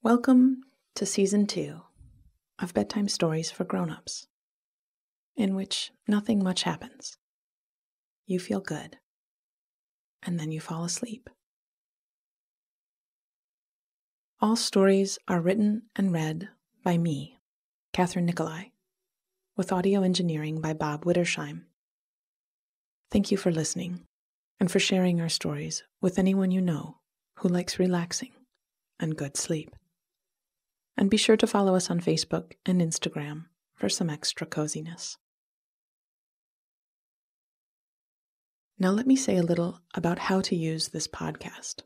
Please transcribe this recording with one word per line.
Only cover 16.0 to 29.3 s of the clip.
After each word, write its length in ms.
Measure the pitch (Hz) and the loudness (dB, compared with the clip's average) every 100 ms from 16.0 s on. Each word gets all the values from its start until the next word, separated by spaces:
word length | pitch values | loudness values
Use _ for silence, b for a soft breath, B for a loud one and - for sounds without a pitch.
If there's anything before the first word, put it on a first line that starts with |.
| 196 | 0
read 380 | 165 156 160 190 _ _ _ | 2 0 -4 -10 _ _ _
by 140 | 180 170 | 0 2
me, 400 | 170 139 143 _ _ _ _ _ _ | 2 -2 -6 _ _ _ _ _ _
Catherine 320 | - 180 180 175 | -2 0 0 -2
Nicolai, 460 | 175 165 160 190 _ _ _ _ _ _ _ _ - | -2 -4 -6 -14 _ _ _ _ _ _ _ _ -6
with 160 | 185 | -2
audio 300 | 185 185 196 | 0 2 4
engineering 600 | 185 180 175 156 151 160 | 4 2 0 -2 -4 -2
by 120 | 156 | -4
Bob 320 | 156 156 151 175 | -2 -2 -2 2
Wittersheim. 600 | 175 170 - 147 160 - _ _ _ _ _ _ _ _ _ _ _ _ _ _ | 2 2 -2 -6 -10 -16 _ _ _ _ _ _ _ _ _ _ _ _ _ _
Thank 180 | 208 202 | -2 0
you 80 | 196 | 0
for 140 | 180 | 0
listening 500 | 160 151 175 180 180 - _ _ _ _ _ | 0 -2 -6 -8 -10 -14 _ _ _ _ _
and 120 | 190 | 0
for 80 | 190 | 2
sharing 420 | 190 190 180 170 | 2 4 4 2
our 80 | 165 | 0
stories 540 | - - 147 160 156 - _ | -2 -4 -6 -6 -10 -12 _
with 160 | 180 180 | -2 2
anyone 320 | 190 196 190 | 2 2 2
you 100 | 185 | 2
know 380 | 180 151 - - _ _ _ - | 0 -2 -6 -16 _ _ _ -4
who 140 | 185 | 0
likes 280 | 175 175 - | 0 -2 0
relaxing 540 | 185 180 170 - - _ _ _ _ _ _ _ | 0 0 -2 -6 -10 _ _ _ _ _ _ _
and 160 | 165 156 | -6 -4
good 220 | 143 | -6